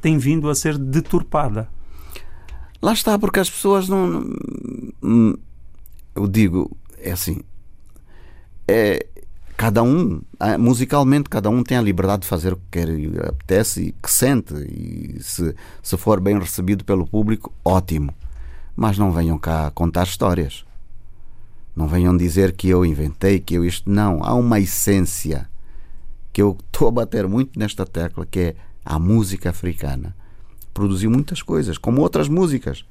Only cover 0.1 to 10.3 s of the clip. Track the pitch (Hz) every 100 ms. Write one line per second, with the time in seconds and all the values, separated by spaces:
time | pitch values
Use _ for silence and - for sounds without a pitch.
0.1 | 156 131 160 147 143 160 147 135 139 160
1.1 | 175 160 151 147 107 113 - - - -
2.1 | - - - - - - - - 220 -
3.1 | 208 208 196 185 - 202 196 185 196 180
4.1 | 170 - - - - - - - - -
5.1 | 117 110 - - - - - - - -
6.1 | - 101 98 104 90 76 - - - 90
7.1 | 92 - 80 - - - - - - -
8.1 | - - - - - - 107 104 95 -
9.1 | - - - - - 113 110 117 151 147
10.1 | 80 -